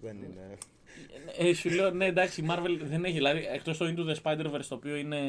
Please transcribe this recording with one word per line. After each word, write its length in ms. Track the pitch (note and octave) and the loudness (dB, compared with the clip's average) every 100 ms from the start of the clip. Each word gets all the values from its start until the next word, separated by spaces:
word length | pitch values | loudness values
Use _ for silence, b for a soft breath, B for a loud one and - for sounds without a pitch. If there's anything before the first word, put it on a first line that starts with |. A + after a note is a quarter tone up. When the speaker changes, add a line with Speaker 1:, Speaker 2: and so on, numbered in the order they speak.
Speaker 1:
Δεν 160 | A2+ G#2 | -12 -10
Speaker 2:
Ναι. 60 | G2 | -12
Speaker 1:
είναι. 300 | F#2 F#2+ G2+ - _ - B D3+ C3 D#3 - | -12 -14 -14 -16 _ -20 B -18 -16 -12 0
Speaker 2:
Ε, 160 | F3 | 4
σου 160 | E3+ F3 | 4 4
λέω, 200 | F3 F#3+ | 4 4
ναι, 140 | F3+ F#3+ | 4 2
εντάξει, 340 | F3 F3+ F3+ | 4 2 2
η 60 | D#3+ | 0
Marvel 280 | F3 F3 E3+ | 2 2 0
δεν 220 | D3+ D#3+ | 0 0
έχει, 100 | F3+ | 0
δηλαδή, 320 | E3 C#3 D#3 G2+ | 2 4 2 0
εκτός 260 | C3+ - D#3+ | -4 -4 -2
το 60 | E3+ E3+ | 0 0
Into 140 | D#3+ | -2
the 40 | D3 | -2
Spider-Verse, 420 | D#3+ D3+ D#3 C#3+ C#3 | 0 0 0 -4 -6
το 60 | |
οποίο 220 | B2 C#3+ D3 | -8 -6 -4
είναι 220 | D3 D3 | -4 -2